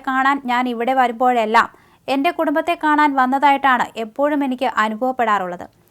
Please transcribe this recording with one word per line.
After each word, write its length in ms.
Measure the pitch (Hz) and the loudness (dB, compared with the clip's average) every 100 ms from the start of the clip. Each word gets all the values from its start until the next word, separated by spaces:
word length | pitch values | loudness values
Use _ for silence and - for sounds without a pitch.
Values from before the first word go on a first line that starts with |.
| 262 | 2
കാണാൻ 360 | 262 269 277 | 0 2 0
ഞാൻ 240 | 247 247 254 | -2 -2 -2
ഇവിടെ 260 | 226 233 | -2 0
വരുമ്പോഴെല്ലാം 760 | 269 247 233 254 247 214 226 214 - _ _ - | 2 0 2 2 2 0 0 -2 -4 _ _ -4
എന്റെ 220 | 269 311 | 0 0
കുടുംബത്തെ 480 | 339 320 302 320 339 | 0 -2 0 -2 -2
കാണാൻ 300 | 302 302 302 | 0 2 2
വന്നതായിട്ടാണ് 720 | 269 254 262 285 277 277 247 - 214 | 2 0 2 2 2 2 0 -2 -6
എപ്പോഴും 480 | 220 240 285 302 | -10 -2 0 0
എനിക്ക് 200 | 277 254 254 - | -2 -2 -2 0
അനുഭവപ്പെടാറുള്ളത്. 880 | 220 214 254 247 226 202 180 175 - _ _ | -2 0 -4 -2 0 0 -2 -10 -14 _ _